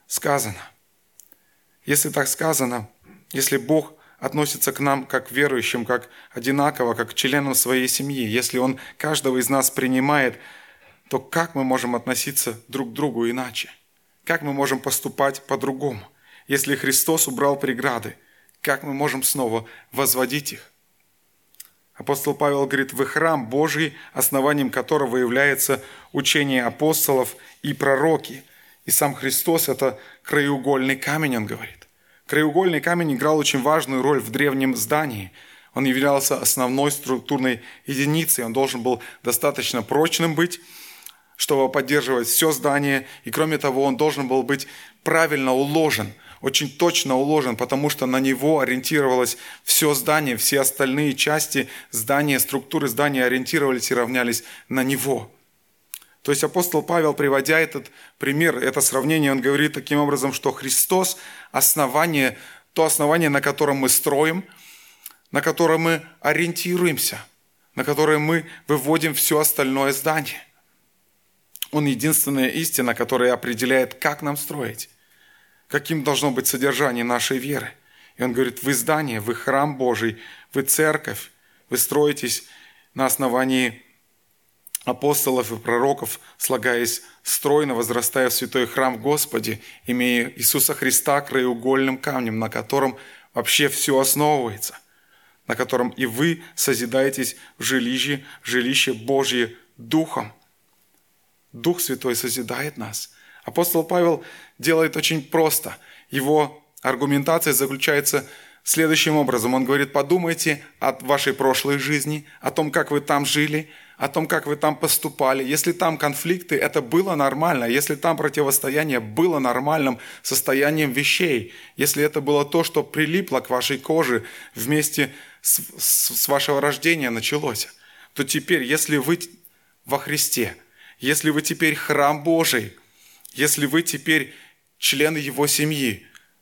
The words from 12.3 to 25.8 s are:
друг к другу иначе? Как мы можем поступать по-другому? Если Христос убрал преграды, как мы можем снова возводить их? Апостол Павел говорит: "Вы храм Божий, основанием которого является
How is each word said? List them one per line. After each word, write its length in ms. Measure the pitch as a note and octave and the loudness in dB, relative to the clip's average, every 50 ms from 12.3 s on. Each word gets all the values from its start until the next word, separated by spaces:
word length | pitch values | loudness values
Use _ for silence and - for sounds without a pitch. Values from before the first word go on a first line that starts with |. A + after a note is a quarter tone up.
| C#3 - - B2 A2 A2+ - - | -4 -4 -4 -4 -6 -8 -12 -10
друг 220 | - C3+ C3 A#2 | -8 -6 -6 -6
к 20 | A2+ | -4
другу 360 | C3+ D3 C#3+ A2+ A#2 A#2 A#2 | -4 -4 -2 0 0 -2 0
иначе? 400 | A#2+ C3 B2+ B2 G#2+ - - - - _ _ _ _ _ _ _ _ _ _ | -2 -4 -6 -6 -8 -8 -10 -10 -14 _ _ _ _ _ _ _ _ _ _
Как 180 | - E3 E3 | -2 -2 -2
мы 120 | D3 D3 C#3 | -2 -4 -2
можем 260 | C#3 C#3 C3 C3+ B2+ | 0 0 0 0 -2
поступать 640 | - C#3 - - - B2+ - - C#3 C#3 C#3 - - | -2 -4 -4 -4 -4 -6 -2 0 0 0 0 -4 -4
по-другому? 640 | - C#3 C3+ C#3 C3+ C3+ C3 D3 C#3 A#2 G2+ F#2 - _ _ _ _ - - _ - | -4 -4 -2 -2 -4 -4 -4 -4 -6 -6 -6 -12 -16 _ _ _ _ -20 -20 _ -2
Если 280 | C#3 C#3 C3 C#3 C#3+ | -2 0 0 0 -2
Христос 520 | - - C3+ C3+ - - - D#3+ E3 - D3 | -2 0 0 0 2 2 2 2 0 0 -2
убрал 320 | B2+ A#2+ C#3 C#3+ C#3+ C#3 | 0 0 2 2 2 0
преграды, 560 | C#3+ C3+ B2 A#2+ A#2 C#3+ A#2+ A#2 G#2 G#2 - - _ _ _ _ _ _ _ _ | -2 -2 -2 -2 -2 -2 -2 -2 -6 -8 -12 -14 _ _ _ _ _ _ _ _
как 220 | - D3 C#3 - - | -4 -2 -2 -2 -4
мы 100 | D3 C3+ | -6 -4
можем 300 | C#3 D3 D3 C3 C3+ C3 | -2 -2 -2 -2 -2 -2
снова 420 | - - C#3+ B2+ A2+ A2 A2+ A2+ - - - - _ | -2 0 0 0 0 -2 -2 -4 -6 -14 -20 -20 _
возводить 600 | - C3+ C#3 A#2 - B2+ C3 B2 C3+ D3 C#3+ - - | -4 -2 0 0 2 0 0 0 -2 -4 -6 -6 -10
их? 180 | - - - _ _ _ _ _ _ _ _ _ _ _ _ _ _ _ _ _ _ - - _ _ _ _ _ | -12 -16 -20 _ _ _ _ _ _ _ _ _ _ _ _ _ _ _ _ _ _ -20 -20 _ _ _ _ _
Апостол 400 | - - - C#3+ C#3+ - D3 C#3 | -10 -4 -4 -4 -2 -2 -4 -2
Павел 320 | - D3+ C#3+ C#3+ C#3 C#3 | 0 0 0 2 0 0
говорит: 280 | C3+ C#3+ C3+ C3+ C3 - | 0 0 -2 -2 -2 -2
"Вы 120 | A#2+ C3+ | -2 -2
храм 440 | C3+ - D#3 D#3+ E3 D#3+ C#3+ A#2+ A2 | 0 0 0 2 2 2 0 -2 -2
Божий, 440 | B2 C#3+ D#3 D#3 D3+ D3+ D#3+ D3 C#3+ - - - - | 0 0 0 2 0 0 -2 -2 -4 -10 -18 -10 -4
основанием 560 | C3+ - - C#3+ C3+ C3 D3 D3 D3 C3+ A#2+ | -2 0 2 2 2 4 4 2 2 0 0
которого 480 | - C3 B2 - D#3 D3 C#3 A#2+ A#2+ B2+ | -2 -4 -2 0 0 0 2 0 0 0
является 680 | B2+ A#2 A#2+ C3+ C#3+ C#3+ C#3 - - - C3+ A#2 | 0 2 2 2 4 2 2 2 0 0 0 -2